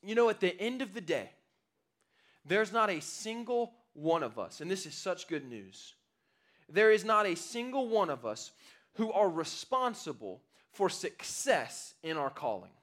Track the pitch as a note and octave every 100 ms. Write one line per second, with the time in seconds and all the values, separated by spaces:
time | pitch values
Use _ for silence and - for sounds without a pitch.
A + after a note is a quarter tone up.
0 | G3 A3 A#3 G#3+ F#3 F3+ G#3+ B3+ B3 G3+
1 | E3 D3+ - _ _ _ _ _ _ _
2 | _ _ _ _ C#3 F#3+ G#3+ A3 G#3+ E3+
3 | - - G#3+ A#3 A#3 A#3+ A#3 _ _ -
4 | D#3 E3 C3 A2 F2 - D3+ F#3+ D#3+ C#3
5 | F#3+ F3+ - D#3+ C3 A#2 F#2+ F#2+ - -
6 | _ _ _ _ _ _ _ D#3+ A3 G#3+
7 | F#3+ G#3+ G#3 E3 - A#3 A#3+ C4+ B3 A3
8 | F3+ C3+ A#2 G#2+ - _ - - _ -
9 | A3 G3 G3+ E3 D#3 - - B3+ B3+ A3
10 | - B2 G#2+ F#2 _ _ _ - F#3+ -
11 | E3+ - - - - G3 A#2+ - - -
12 | D#3+ D#3+ C#3 - C#3 G2+ F#2 _